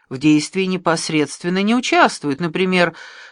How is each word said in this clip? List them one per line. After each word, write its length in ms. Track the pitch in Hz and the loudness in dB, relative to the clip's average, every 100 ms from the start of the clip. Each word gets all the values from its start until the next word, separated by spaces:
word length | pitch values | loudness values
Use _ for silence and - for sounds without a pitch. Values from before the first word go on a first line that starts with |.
| _ | _
в 80 | 127 | 0
действии 460 | 151 151 147 190 | 2 2 2 -4
непосредственно 960 | 185 185 180 160 - 156 143 - 175 190 | -2 -2 0 -2 -2 -2 -2 -4 -4 -2
не 120 | 202 | 0
участвует. 640 | 247 - 339 262 - 143 139 | 0 0 2 2 0 -6 -4
Например, 540 | 170 180 185 185 170 - - - - | -4 -2 0 2 0 -2 -20 -20 -20